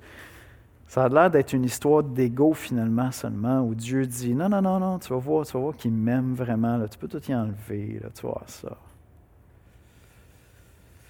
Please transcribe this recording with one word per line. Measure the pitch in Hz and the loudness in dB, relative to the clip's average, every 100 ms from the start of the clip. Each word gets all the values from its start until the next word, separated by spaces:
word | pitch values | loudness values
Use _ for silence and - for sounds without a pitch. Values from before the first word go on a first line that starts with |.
| - - - - - - - - - | -20 -20 -20 -20 -20 -20 -20 -20 -4
ça | 127 127 | 2 4
a | |
l'air | 147 180 | 6 6
d'être | 151 135 | 6 2
une | 131 127 | 0 0
histoire | - 147 151 | 0 4 4
d'ego | 147 123 123 123 156 | 4 0 0 4 4
finalement | 151 - 123 113 113 131 | 2 -2 -2 2 2 0
seulement, | - 117 104 117 131 | -4 -6 -4 0 0
où | 120 | 0
Dieu | 110 117 131 131 | -4 -2 -2 -2
dit, « | 120 123 127 | -4 -2 0
Non, | 190 | 2
non, | 202 | 2
non, | 190 190 | 2 0
non, | 185 185 | 0 -4
tu | - | -4
vas | 127 | -4
voir, | 135 156 143 | 0 0 0
tu | |
vas | 131 | -4
voir | 143 147 | -4 -4
qu'il | 120 | -2
m'aime | 110 113 131 127 127 | 0 2 2 0 -2
vraiment, | 123 113 117 120 | -2 0 0 0
là. | 107 | -2
Tu | - | -6
peux | - | -10
tout | 151 - | -8 -4
y | |
enlever, | 123 110 101 - 104 107 110 | -2 -2 -6 -8 -8 -8 -8
là, | - | -12
tu | - | -10
vois | 123 - - | -8 -8 -10
ça. » | - - - - - - - - - - - - - - - - - - - _ - - - - - | -16 -14 -16 -18 -20 -20 -20 -20 -20 -20 -20 -20 -20 -20 -20 -20 -20 -20 -20 _ -20 -20 -20 -20 -20